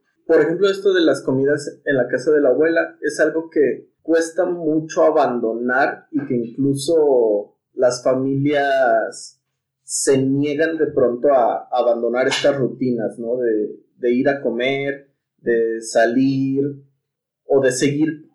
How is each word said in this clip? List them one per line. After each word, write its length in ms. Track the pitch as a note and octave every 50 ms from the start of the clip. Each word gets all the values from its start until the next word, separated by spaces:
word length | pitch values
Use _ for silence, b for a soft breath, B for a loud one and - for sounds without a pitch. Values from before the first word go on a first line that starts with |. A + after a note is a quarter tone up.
| _ _ _ _ _
Por 140 | - E3 D#3
ejemplo, 280 | D3 D#3 - E3+ G3+ G3
esto 220 | G3 G3 F#3+ G3 F#3
de 80 | F3+
las 200 | E3 D3 C3+ C#3
comidas 580 | - C#3+ C3 C3 C3+ C#3+ D3 C#3+ - - - - -
en 120 | C#3+ C#3
la 120 | B2+ B2 -
casa 220 | C3 B2 - D#3+
de 80 | D3+ D3
la 80 | C#3+ B2+
abuela 480 | B2+ C#3 D#3 E3 E3 E3 E3 - - -
es 180 | - - - E3
algo 280 | D#3 D#3 D3+ D#3+ E3 -
que 400 | - D#3+ C3+ B2 - - - _ _ _
cuesta 440 | - D#3 E3 D#3+ E3 E3 - F#3 F3+
mucho 560 | F3+ F3 F3 E3 D3+ D#3 D#3 D#3 - - F#3
abandonar 1040 | D#3+ D#3+ D3 D3 C#3 C3 B2 A#2+ A2 A2 A2+ A#2 B2 B2 B2 C3+ D3 - - - - _
y 120 | - C#3 -
que 80 | - B2+
incluso 1200 | A#2+ A#2 A#2 - C#3 C3+ C#3 C#3 C#3 - E3+ E3 D#3+ D3 C#3+ C3 B2 A2+ A2 G#2 G2+ G#2 - _ _ _ _ -
las 280 | - B2+ B2 - -
familias 1400 | - C3+ C3 C3 C3 C#3 C#3 C3+ C#3 D3 D3 C#3+ C#3+ C#3 C3+ C3+ C3 A#2 A2+ A2 G2 F#2+ - - - - _ _ _ _ _ _ _ _ _ _
se 360 | _ - - - - D3 C3+ C3
niegan 600 | C3+ C3+ C3+ C#3 D3 D3 C#3+ D3+ D#3+ E3 E3 D#3
de 80 | D3
pronto 420 | C#3 - C3+ B2 A#2+ A#2+ A#2+ A#2+ A#2
a, 240 | A2+ A#2+ A2+ G#2+ A2 - -
a 40 | -
abandonar 560 | B2+ B2+ A#2 A#2+ A#2 A#2 A#2+ A#2 A#2+ B2 C3
estas 300 | C3+ C3 - C#3+ C#3+ C#3
rutinas, 640 | C#3 B2 A#2 C3 C3 C3+ B2+ A#2+ A2+ G#2+ G2+ - B2
¿no? 180 | A#2 A2+ B2
De, 400 | B2+ A#2+ A2+ A2 G#2+ G#2 - - - _ _ _
de 160 | - B2+ A#2+
ir 160 | B2 B2 C#3 C#3+
a 120 | C#3+ C#3
comer, 720 | - A#2+ A2+ A#2 B2 C3+ C#3 C#3 C#3 C#3 C#3 - - _ _ _ _ _ _ _
de 420 | - A#2+ A#2 A#2 A2+ A2+ A2+ A2+
salir 840 | A2+ - - A#2+ A2+ A#2+ A#2+ C3 C3+ C#3 C3+ C3+ C3+ C3+ C3+ C#3 C#3 D3 C#3 - - _ _ _ _ _ _ _ _ _ _ _ _
o 140 | - C#3 C3
de 100 | B2+ B2+
seguir 600 | B2 - D#3 C3+ C#3+ D3 D#3+ D3+ - - - _ _